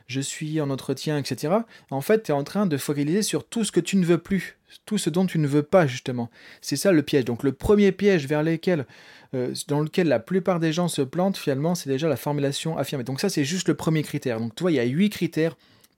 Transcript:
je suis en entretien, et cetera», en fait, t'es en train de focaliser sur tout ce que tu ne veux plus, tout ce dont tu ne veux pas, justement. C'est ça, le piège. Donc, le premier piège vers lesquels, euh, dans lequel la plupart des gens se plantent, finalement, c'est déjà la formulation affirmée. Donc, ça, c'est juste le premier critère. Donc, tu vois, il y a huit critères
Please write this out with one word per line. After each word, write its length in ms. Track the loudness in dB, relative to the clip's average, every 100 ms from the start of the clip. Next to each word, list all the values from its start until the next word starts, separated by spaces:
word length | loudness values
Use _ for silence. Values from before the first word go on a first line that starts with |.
| -8
je 160 | -6
suis 400 | -6 -6 -4 -2
en 80 | -2
entretien, 480 | -4 -4 -4 -2 -2
et 60 | -4
cetera», 400 | -4 0 0 -2 -12 -10
en 120 | -4
fait, 180 | 0 0
t'es 120 | 2
en 120 | -2
train 240 | -2 -2 0
de 100 | 0
focaliser 460 | -2 -2 0 0
sur 200 | 0 -4
tout 200 | -4 -4
ce 80 | 0
que 80 | 0
tu 180 | 2 2
ne 80 | 4
veux 140 | 2
plus, 400 | 0 -4 -4 -14 _ -18 -6
tout 140 | -2
ce 100 | 0
dont 160 | 0 0
tu 140 | 2
ne 80 | 2
veux 160 | 2
pas, 240 | 4 4 4
justement. 420 | 0 -6 -4 -6 -10 -20 -14
C'est 140 | -6 0
ça, 160 | 4
le 100 | 4
piège. 240 | 4 2 2
Donc, 160 | 0
le 100 | -2
premier 400 | 0 4 6 6
piège 360 | 4 2 2 2
vers 160 | 0
lesquels, 420 | 0 0 0 0 -2 -12 -20 -20 -8
euh, 220 | -4 -4 -4 -2
dans 120 | -2
lequel 280 | 0 0 2
la 120 | 2
plupart 400 | 0 -2 0 0
des 140 | 0
gens 160 | 0 -2
se 120 | 0
plantent, 360 | -2 0 0 0
finalement, 360 | -2 0 0
c'est 160 | -2 -2
déjà 180 | -2 0
la 100 | -2
formulation 600 | -2 -2 -2 -2 -4 -4
affirmée. 260 | -4 -4
Donc, 160 | -6 -4
ça, 100 | -2
c'est 160 | 0 -2
juste 220 | -2 -2
le 60 |
premier 300 | -2 0 0
critère. 360 | -2 -4 -4 -4
Donc, 140 | -4
tu 80 | -2
vois, 100 | 0
il 40 | 2
y 40 |
a 40 |
huit 260 | 2 2 2
critères 480 | 0 -2 0 -2 -2 _ _ _